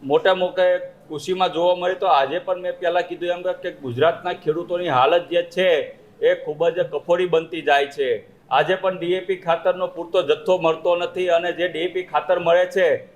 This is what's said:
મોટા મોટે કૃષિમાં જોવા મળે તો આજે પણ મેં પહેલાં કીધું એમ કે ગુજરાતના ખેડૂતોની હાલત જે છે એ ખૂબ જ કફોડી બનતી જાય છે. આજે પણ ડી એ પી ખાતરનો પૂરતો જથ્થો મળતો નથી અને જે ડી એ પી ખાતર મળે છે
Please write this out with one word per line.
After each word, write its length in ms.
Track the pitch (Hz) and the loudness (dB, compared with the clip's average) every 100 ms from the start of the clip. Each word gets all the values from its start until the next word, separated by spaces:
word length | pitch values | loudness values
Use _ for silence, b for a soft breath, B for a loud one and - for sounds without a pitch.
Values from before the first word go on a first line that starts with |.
મોટા 320 | 135 147 196 | 2 2 4
મોટે 440 | 185 180 185 180 180 | 2 0 2 2 2
કૃષિમાં 720 | 180 - - 151 165 185 185 | -2 -16 -14 -12 -6 -2 0
જોવા 220 | 156 175 | 2 2
મળે 200 | 180 180 | 2 0
તો 120 | 185 190 | -2 2
આજે 320 | 147 135 165 | 4 2 -2
પણ 220 | 180 180 | -4 -6
મેં 180 | 180 175 | -4 -4
પહેલાં 240 | 175 175 | -2 0
કીધું 260 | 175 170 175 | -2 -6 -6
એમ 140 | 175 | -4
કે 280 | 180 180 185 | -4 -6 -8
ગુજરાતના 600 | 165 135 120 156 165 180 | -10 -8 2 2 2 -6
ખેડૂતોની 560 | 180 160 156 170 175 180 | -6 -4 -4 -2 -4 0
હાલત 400 | 131 131 170 170 | 2 4 2 2
જે 140 | 170 | -2
છે 560 | 170 - 185 160 123 - - _ | -2 0 2 2 0 -12 -20 _
એ 120 | 156 180 | 0 0
ખૂબ 240 | 160 151 165 | -4 -2 -2
જ 100 | 165 | 0
કફોડી 480 | 170 147 - 175 185 | -4 -4 -2 0 2
બનતી 360 | 165 165 165 | 0 -2 -6
જાય 240 | 147 143 143 | 2 2 2
છે. 500 | 147 135 110 - - _ | -2 -2 -2 -6 -20 _
આજે 240 | 131 151 | 0 2
પણ 240 | 185 185 185 | 0 -2 -4
ડી 140 | 170 | -4
એ 80 | 185 | -4
પી 160 | 185 180 | -2 -6
ખાતરનો 500 | 170 165 190 180 180 | -2 0 0 -2 -4
પૂરતો 360 | - 180 185 | -6 -4 -2
જથ્થો 360 | 151 151 - 185 | 0 0 2 2
મળતો 380 | 165 160 180 175 | 2 0 0 0
નથી 320 | 175 180 180 | -2 -4 2
અને 240 | 170 175 | 2 0
જે 160 | 160 175 | -2 -2
ડી 100 | 156 | -2
એ 100 | 175 | -4
પી 140 | 185 | -4
ખાતર 360 | 180 151 - 180 | -2 -4 0 0
મળે 280 | 170 170 180 | 4 4 4
છે 420 | 185 175 127 - | 2 2 2 -4